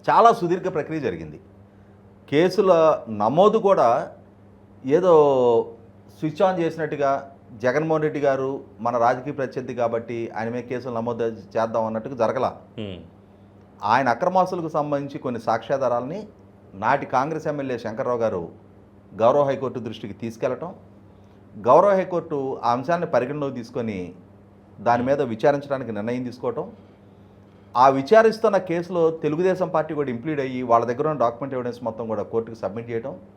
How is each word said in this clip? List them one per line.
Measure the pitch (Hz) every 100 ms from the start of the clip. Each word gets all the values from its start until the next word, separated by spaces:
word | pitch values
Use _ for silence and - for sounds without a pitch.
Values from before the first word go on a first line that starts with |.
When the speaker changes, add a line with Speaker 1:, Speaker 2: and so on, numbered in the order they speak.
| -
Speaker 1:
చాలా | 160 233
సుదీర్ఘ | - 170 185 185
ప్రక్రియ | 156 147 156
జరిగింది. | 120 85 80 73 - - - - - - - - -
కేసుల | 143 180 190 190 165 160 143 -
నమోదు | 107 107 151 202 220
కూడా | 190 175 123 127 185 - - - - - - - 131
ఏదో | 156 180 160 147 135 120 117 113 - - - - -
స్విచ్ | 156 151 190
on | 185
చేసినట్టుగా, | 165 165 151 147 139 139 - - - 120
జగన్మోహన్ | 123 139 160 156
రెడ్డి | 151 147
గారు | 139 135 135 135 - -
మన | 117 123
రాజకీయ | 117 127 139
ప్రత్యర్థి | 143 127 139 127
కాబట్టి | 120 117 113 117 117 113 -
ఆయన | 113
మీద | 123
కేసులు | 120 127 127
నమోదు | 117 113 113
చేద్దాం | 117 110 95 113 113 113
అన్నట్టుగా | 110 110 131 131
జరగలా. | 113 120 107 - - -
Speaker 2:
Hmm. | 104 87 82 - - - - - - -
Speaker 1:
ఆయన | 101 120 127
అక్రమాస్తులకు | 117 180 185 180 180 160
సంబంధించి | 160 147 143 139 143
కొన్ని | 135 117
సాక్ష్యాధారాలని | - 117 - 135 127 120 127 190 208 - - - -
నాటి | 98 110 139 139
కాంగ్రెస్ | 131 143 156 160
ఎమ్మెల్యే | 147 135 123
శంకర్రావు | 117 110 123 120
గారు | 110 95 85 - - - - - - 98
గౌరవ | 117 139
హైకోర్టు | 139 123 127 131
దృష్టికి | 113 107 107
తీసుకెళ్లటం, | 98 117 113 135 123 170 - - - - - - - - - 104
గౌరవ | 151 202
హైకోర్టు | 190 180 175 165 147 135 127
ఆ | 117
అంశాన్ని | 120 131 170 165
పరిగణలోకి | 156 156 147 139
తీసుకొని | 123 113 - 113 95 87 - - - - - - -
దాని | 107 123
మీద | 123 143
విచారించడానికి | 131 107 147 143 139 135 117
నిర్ణయం | 104 110 123
తీసుకోవటం, | 123 - 127 117 185 - - - - - - - - - - 120
ఆ | 135
విచారిస్తున్న | 135 135 220 220 220 220 196
కేసులో | 185 170 175 175 165
తెలుగుదేశం | 160 151 151 185 180 170
పార్టీ | 160 151
కూడా | 151 139
ఇంప్లీడ్ | 117 156 147
అయ్యి | 131 127
వాళ్ళ | 123 117
దగ్గర | 117 123 151
ఉన్న | 147
డాక్యుమెంట్ | 117 120 139
ఎవిడెన్స్ | 131 120 113
మొత్తం | 120 110 113
కూడా | 104
కోర్టుకు | 98 113 113
సబ్మిట్ | 110 95 110 117
చేయటం | 113 127 - -